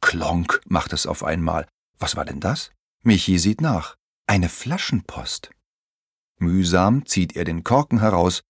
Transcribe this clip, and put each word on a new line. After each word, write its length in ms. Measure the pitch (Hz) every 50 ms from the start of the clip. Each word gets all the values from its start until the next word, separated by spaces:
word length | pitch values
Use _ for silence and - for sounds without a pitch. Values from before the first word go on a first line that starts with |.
Klonk 600 | - - - 82 80 73 85 87 87 - - - _
macht 260 | - - 82 78 - -
es 140 | 78 -
auf 160 | - 80 - -
einmal. 440 | 78 80 82 82 80 82 82 76 - _ _ _ _ _
Was 180 | _ - - -
war 100 | - -
denn 140 | - - -
das? 320 | - 90 131 160 - - _ _ _ _ _ _ _
Michi 340 | 120 110 95 - - 95 90
sieht 220 | 82 98 107 -
nach. 340 | 156 160 127 87 76 - - _ _ _ _ _ _
Eine 220 | - 104 98 87 85
Flaschenpost. 1000 | - - - 123 151 196 - - - 113 - _ - - - - - - - - - _ _ _ _ _ _ _ _ _ _ _ _ _ _ _ _ _
Mühsam 680 | - 85 87 95 92 85 85 92 90 98 117 139 147
zieht 300 | - - - 90 85 -
er 80 | - 87
den 200 | 82 82 82 82
Korken 360 | - 117 135 147 - - 120
heraus. 420 | 104 107 101 87 85 92 87 - -